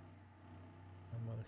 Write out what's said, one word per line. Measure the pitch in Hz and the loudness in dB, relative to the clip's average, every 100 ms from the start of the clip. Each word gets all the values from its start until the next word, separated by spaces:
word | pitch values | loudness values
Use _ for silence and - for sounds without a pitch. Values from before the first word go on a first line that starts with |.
| - - - - - - - - - - - | -6 -8 -10 -10 -8 -6 -6 -6 -6 -4 2
Einmal | 117 113 113 | 4 6 4